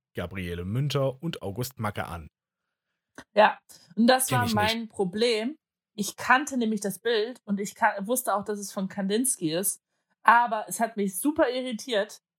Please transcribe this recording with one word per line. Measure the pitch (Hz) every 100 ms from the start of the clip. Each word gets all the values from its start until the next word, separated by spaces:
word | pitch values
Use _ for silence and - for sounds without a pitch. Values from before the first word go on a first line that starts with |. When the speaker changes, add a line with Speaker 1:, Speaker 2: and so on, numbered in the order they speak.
| _ -
Speaker 1:
Gabriele | 85 95 87 85
Münter | 92 123 143 143 135 131
und | 165 -
August | 98 95 127 -
Macke | 107 104 71
an. | 85 78 _ _ _ _ _ _ _ _ - - 208
Speaker 2:
Ja, | 214 - - - - -
und | 233
das | 262 -
Speaker 1:
Kenn | 240
Speaker 2:
war | 247
Speaker 1:
ich |
nicht. | 208
Speaker 2:
mein | 214 226 226
Problem. | - 185 208 240 214 233 - _ _ _ -
Ich | 196 -
kannte | - 254 285 262
nämlich | 220 208
das | 196 190
Bild | 233 220 233 247 208
und | 196
ich | 208 -
kan-, | 220 202 202
wusste | 254 220 202
auch, | 202
dass | 208
es | 196
von | 202 190
Kandinsky | 208 196 220 262 - 160
ist. | 165 202 - _ _ _ _
Aber | - 233 233 220 -
es | -
hat | 226 208
mich | 196 -
super | 294 311 254
irritiert, | 254 254 220 269 208 208 - _